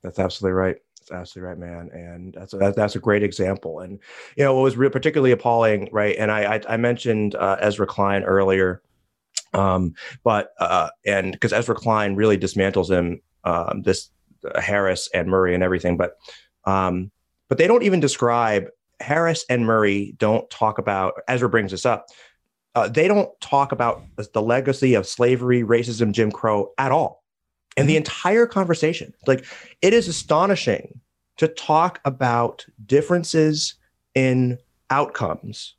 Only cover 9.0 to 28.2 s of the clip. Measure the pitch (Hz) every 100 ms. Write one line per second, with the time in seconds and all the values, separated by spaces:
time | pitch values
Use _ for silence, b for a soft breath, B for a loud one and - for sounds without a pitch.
9 | _ _ _ - _ 92 98 92 90 B
10 | B B 120 104 - - 87 90 78 -
11 | 104 98 95 95 117 107 117 107 117 107
12 | 101 98 110 101 95 101 95 98 87 90
13 | 87 87 _ _ 90 85 85 - 98 95
14 | - _ _ _ - - 101 101 98 92
15 | - - 82 95 92 90 90 90 87 85
16 | 87 - B B B _ - 98 92 90
17 | 95 _ _ _ _ 131 170 240 214 185
18 | 143 - 120 120 117 104 95 _ _ _
19 | - 151 165 160 - 127 117 113 104 101
20 | 101 - 107 110 - - 107 104 104 98
21 | 95 - - 127 120 117 98 92 123 110
22 | - b b b _ _ _ 120 104 120
23 | 180 208 - - - 139 139 - 120 -
24 | - - 107 110 110 123 139 131 131 117
25 | 95 - 123 127 123 123 110 117 120 113
26 | 113 101 107 104 113 107 - - 135 147
27 | 135 - _ _ _ _ _ - 143 156
28 | - -